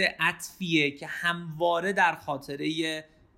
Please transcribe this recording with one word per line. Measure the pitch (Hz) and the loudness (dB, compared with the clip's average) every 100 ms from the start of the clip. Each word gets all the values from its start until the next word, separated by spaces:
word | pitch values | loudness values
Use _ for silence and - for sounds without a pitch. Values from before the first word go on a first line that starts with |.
| 180 - | 0 2
عطفیه | 165 170 - - 175 160 143 | -2 -2 -8 -8 0 4 4
که | 143 156 | 0 -10
همواره | - 175 175 170 156 175 170 185 | -4 -2 -2 -6 -2 0 2 0
در | 196 175 160 | 4 4 2
خاطره | - 143 143 143 151 160 160 156 156 _ _ | -4 -6 -6 -6 -4 -2 -2 -4 -10 _ _